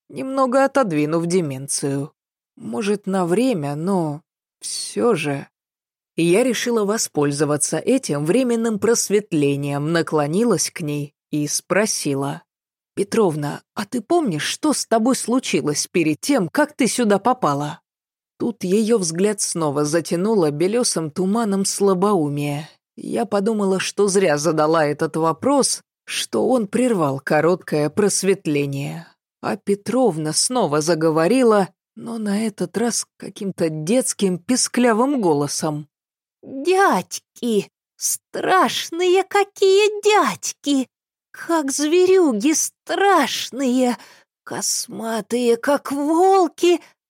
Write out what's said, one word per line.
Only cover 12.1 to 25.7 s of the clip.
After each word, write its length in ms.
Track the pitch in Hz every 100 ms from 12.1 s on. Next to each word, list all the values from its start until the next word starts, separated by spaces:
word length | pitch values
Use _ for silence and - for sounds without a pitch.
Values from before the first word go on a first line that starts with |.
| 135 139 160 _ _ _ _ _ -
«Петровна, 640 | 196 226 190 151 147 156 _
а 100 | -
ты 160 | 208 247
помнишь, 420 | - 339 269 151
что 300 | - - 311
с 140 | - -
тобой 280 | 226 233
случилось 720 | 240 - 254 - 170 147 147 -
перед 340 | 185 156 151
тем, 280 | - 277 170
как 260 | - 294
ты 140 | - 233
сюда 320 | - 220 196
попала?» 580 | 240 254 156 139 147 - _ _ _ _ _ -
Тут 220 | 233 -
её 340 | 185 202 214 233
взгляд 420 | 170 165 208 202
снова 440 | - 170 151 143
затянуло 680 | 147 165 147 170 202 214 156
белёсым 640 | 147 180 233 233 175 156
туманом 520 | - 185 226 220 196
слабоумия. 1040 | 196 - 196 185 208 196 147 143 147 143 160 _ _ -
Я 280 | - 220
подумала, 560 | 233 202 196 214 196 185
что 280 | - - 202
зря 280 | 190 185 147
задала 480 | 165 156 151 165
этот 320 | 147 147 160 156
вопрос, 640 | 160 160 254 285 -